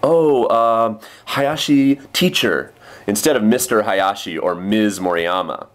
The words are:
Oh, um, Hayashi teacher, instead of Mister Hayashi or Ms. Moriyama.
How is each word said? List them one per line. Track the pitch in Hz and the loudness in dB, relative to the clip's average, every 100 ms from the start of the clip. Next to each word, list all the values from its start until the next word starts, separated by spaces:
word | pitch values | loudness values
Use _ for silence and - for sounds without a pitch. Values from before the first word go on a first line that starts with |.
Oh, | 139 165 156 135 117 | 2 2 4 2 2
um, | 113 117 113 113 107 - - - | 2 2 2 0 -4 -14 -20 -10
Hayashi | - 139 151 - 143 135 139 - | -2 -2 -2 0 2 4 0 -4
teacher, | - 180 175 120 76 67 - - - - | -2 0 0 -2 -2 -6 -16 -20 -12 -6
instead | 104 156 | -2 0
of | 135 | 2
Mister | 107 113 - 117 | 2 2 2 0
Hayashi | 104 98 95 98 - 80 | 0 0 0 -2 -8 -6
or | 87 | -4
Ms. | 87 92 107 107 92 | -4 -2 0 0 0
Moriyama. | 92 85 85 92 82 65 - | -2 -2 0 -2 -4 -8 -12